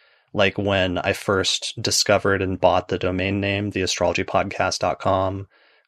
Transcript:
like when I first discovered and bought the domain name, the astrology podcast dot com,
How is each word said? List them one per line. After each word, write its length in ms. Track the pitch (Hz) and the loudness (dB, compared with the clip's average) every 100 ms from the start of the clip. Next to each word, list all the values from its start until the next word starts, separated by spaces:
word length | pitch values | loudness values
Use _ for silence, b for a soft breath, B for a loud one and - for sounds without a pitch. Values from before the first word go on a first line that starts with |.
| b b b | b b b
like 260 | 104 98 104 | 2 2 2
when 420 | 101 95 92 90 | 0 2 2 0
I 140 | 98 | -2
first 680 | - - 95 90 - - - | -2 0 0 0 -2 -6 -6
discovered 600 | 101 - - 98 101 98 | -2 0 2 2 4 0
and 200 | 95 92 | 0 2
bought 280 | 90 92 - | 2 2 0
the 100 | 92 | -2
domain 420 | 92 92 95 98 | -2 -2 -2 -2
name, 300 | 101 101 104 | -2 -2 -4
the 100 | 95 | -2
astrology 420 | 92 - 87 90 | -2 0 0 0
podcast 560 | 92 92 98 - 95 - | 0 0 0 -2 -2 0
dot 200 | 92 - | -2 0
com, 480 | 101 95 95 98 95 b b b | 0 2 0 -4 -10 b b b